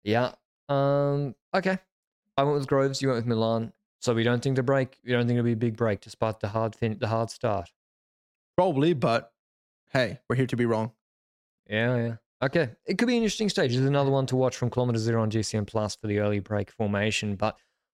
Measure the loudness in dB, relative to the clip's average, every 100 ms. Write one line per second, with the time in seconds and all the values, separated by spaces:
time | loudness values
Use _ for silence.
0 | -2 0 0 -6 _ _ -4 0 2 2
1 | 0 -2 -4 -8 _ -4 -2 -4 _ _
2 | _ _ _ -2 0 0 0 2 2 0
3 | 0 0 0 0 0 0 -4 -12 _ _
4 | -2 2 2 2 0 0 2 0 0 _
5 | -2 0 2 2 2 2 0 0 0 -2
6 | -6 -4 -4 -2 -4 -2 -4 -2 -4 -2
7 | -2 -2 -4 -4 -4 -4 -6 _ _ _
8 | _ _ _ _ _ 0 0 2 2 2
9 | 0 0 -4 _ _ _ _ _ _ -2
10 | -2 -4 -4 -2 0 0 0 0 -2 -8
11 | _ _ _ _ _ _ -4 0 0 0
12 | -2 -6 _ -6 -2 0 0 -4 -4 0
13 | 2 2 0 -2 -2 0 0 2 2 2
14 | 2 2 0 0 0 0 -2 0 0 0
15 | 0 0 2 0 -2 -4 -2 -4 -4 -4
16 | -2 0 0 0 -2 -4 -4 -4 -2 0
17 | 0 -2 -4 -2 -4 -4 _ _ _